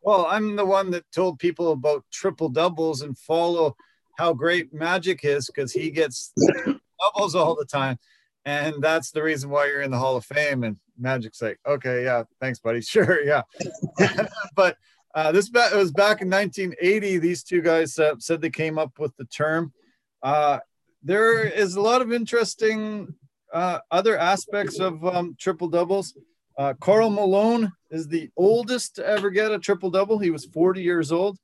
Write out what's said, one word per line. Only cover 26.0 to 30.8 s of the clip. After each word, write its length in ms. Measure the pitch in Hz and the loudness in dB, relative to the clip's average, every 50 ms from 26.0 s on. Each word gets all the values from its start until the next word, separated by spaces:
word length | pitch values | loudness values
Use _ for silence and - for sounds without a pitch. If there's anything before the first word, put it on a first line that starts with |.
| 190 - - - _ _ _ _ _ _ _ - | -2 -6 -14 -20 _ _ _ _ _ _ _ -4
Uh, 140 | 139 139 131 131 | -2 -2 -2 -2
Karl 280 | - - 202 220 226 226 | 2 4 6 6 6 4
Malone 600 | 208 202 208 190 190 196 208 226 233 233 226 202 180 _ _ _ | 2 2 2 4 4 4 4 4 2 2 0 -2 -4 _ _ _
is 200 | 160 160 160 143 | -8 -8 -8 -4
the 200 | 160 165 156 123 _ | -4 -6 -6 -6 _
oldest 640 | - 180 196 220 240 240 208 254 240 - - _ - | 2 4 6 6 4 2 -2 -4 -4 -4 -8 _ -8
to 100 | - - | -2 0
ever 220 | 214 208 196 202 | 0 0 0 0
get 200 | 185 202 214 220 | 0 0 0 0
a 80 | 214 196 | -2 -4
triple-double. 600 | - - 202 180 - 185 170 190 202 202 220 214 | 0 0 -2 0 0 -2 0 0 2 2 0 0
He 100 | 202 175 | 2 0
was 140 | 160 143 - | -2 -2 -6
forty 400 | - _ 156 170 185 185 190 | -10 _ 2 2 2 2 2